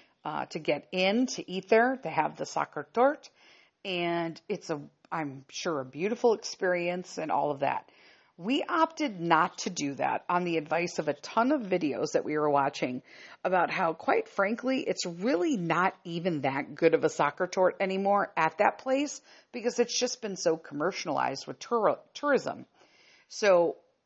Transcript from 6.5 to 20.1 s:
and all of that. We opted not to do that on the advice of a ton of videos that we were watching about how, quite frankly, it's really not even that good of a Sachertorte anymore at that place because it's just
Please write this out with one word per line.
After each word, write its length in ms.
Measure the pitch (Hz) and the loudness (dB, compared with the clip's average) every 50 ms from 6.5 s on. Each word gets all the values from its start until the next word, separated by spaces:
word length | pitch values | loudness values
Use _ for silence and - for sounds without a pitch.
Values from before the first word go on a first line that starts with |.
| - - 208 185 180 175 175 175 175 180 180 - - 175 | -8 -2 0 0 0 0 0 -2 -4 -4 -6 -8 -8 -8
and 120 | 160 - | -4 -2
all 200 | - 127 147 147 | 0 0 0 0
of 100 | 147 135 | -2 0
that. 300 | 156 135 - - - _ _ _ - - - _ _ _ _ - | 0 0 0 -2 -6 _ _ _ -20 -20 -20 _ _ _ _ -8
We 260 | 165 208 269 285 285 | -4 -2 -2 -2 -2
opted 560 | - 349 330 320 330 330 - 311 277 202 180 | 0 0 2 2 2 0 -2 -4 -4 -2 -2
not 380 | 165 170 165 156 175 185 - - | 2 4 4 4 4 4 0 -4
to 120 | - 208 | -8 -6
do 240 | 180 - 147 143 139 | -6 -4 -4 -4 -2
that 280 | 127 139 135 117 117 - - | -2 -2 0 -2 -2 -2 -2
on 140 | 175 175 180 | -2 0 0
the 120 | 175 165 | 0 0
advice 420 | 160 151 - 156 170 175 170 - - | -2 -2 -2 -2 -2 -2 -2 -2 -2
of 100 | 160 170 | -2 -2
a 40 | 185 | -2
ton 400 | - - - - 220 233 262 302 | -4 -6 -4 0 0 2 2 2
of 80 | 285 | 0
videos 520 | 226 185 185 175 165 147 127 - 135 151 - | 0 0 -2 0 0 0 -2 -2 -2 0 0
that 120 | - - | -2 -2
we 140 | 117 151 151 | -2 -2 0
were 120 | 151 151 | 2 2
watching 520 | 143 143 139 139 - - - 131 127 127 - - - - - - - - - | 4 2 2 2 0 -2 -4 -4 -4 -6 -10 -12 -18 -20 -20 -20 -12 -8 -2
about 260 | 180 185 185 165 143 | 0 2 2 2 2
how, 220 | 156 180 185 165 165 | 0 0 0 0 -2
quite 360 | - - - - - - - | -2 0 0 2 2 0 -2
frankly, 520 | - - 196 196 233 226 - 254 262 254 | -2 0 0 0 0 -2 -2 -2 -2 0
it's 240 | - - 185 - - | 0 -2 -2 -2 -4
really 540 | 185 170 170 185 240 294 339 359 330 285 196 | -6 -6 -4 0 0 0 2 2 0 0 0
not 360 | 175 165 160 165 180 190 - - - | 0 0 2 2 2 2 0 -4 -8
even 360 | 180 165 170 165 190 170 147 | -8 -6 -4 -2 -2 -2 0
that 340 | 135 139 135 139 143 - 151 | 0 -2 -2 -2 -6 -8 -2
good 200 | - 170 165 156 | 2 4 6 6
of 100 | 151 127 | 6 4
a 40 | 156 | 2
Sachertorte 680 | - - 160 143 - - 185 180 - 196 185 180 - - | 2 2 0 0 0 -2 -4 -2 2 2 2 2 2 2
anymore 540 | 202 190 190 190 196 196 202 202 190 - - | -2 -2 0 0 2 2 2 2 2 0 0
at 240 | - 160 160 - - | 0 0 0 2 4
that 200 | 202 - - - | 4 4 2 0
place 420 | - 262 262 277 294 285 - - - - - - _ _ - | -2 -2 0 0 0 -2 -6 -10 -18 -20 -20 -20 _ _ -12
because 260 | 240 208 240 233 - | -6 -4 -2 0 0
it's 180 | 240 233 - | 0 0 0
just 260 | - 247 247 | -2 -2 -2